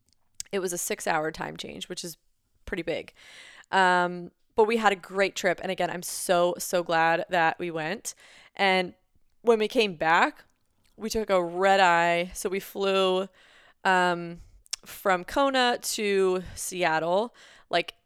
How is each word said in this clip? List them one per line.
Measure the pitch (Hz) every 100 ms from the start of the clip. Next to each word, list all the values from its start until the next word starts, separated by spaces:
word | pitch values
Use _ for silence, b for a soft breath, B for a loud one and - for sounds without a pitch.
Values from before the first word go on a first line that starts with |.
| _ _ _ - -
It | 196
was | 180
a | 175
six-hour | - 208 - 165 156
time | 160 151 160
change, | - - -
which | 180
is | 175 156 _ _ _ _ -
pretty | -
big. | 165 127 - - B B B B B
Um, | 190 185 180 175 180 175 _ _ -
but | 214
we | 233
had | 214
a | 196
great | - 190 190 -
trip. | 185 165
And | 185
again, | 185 175
I'm | 170
so, | - - - 175 175 180
so | - 180
glad | 170 165 165 165 -
that | 180 165 -
we | 175
went. | 160 156 185 - - B B B -
And | 196 185 185 - _ _ _ _
when | 233 226
we | 214
came | 254 214 156
back, | 160 175 269 - _ _ _ _ _ -
we | 220
took | 226 202
a | 190
red | 170 175 196 196
eye. | 185 170 170 170 180
So | - 196
we | 190
flew, | - - 196 190 190 185 190 b b b b b 190
um, | 185 180 175 170 170 - - _ - -
from | - 202 180
Kona | 180 294 277 262 247 240
to | - - 208 196 190 185 180 -
Seattle, | - 185 170 160 165 185 240 - B B B
like, | 175 - -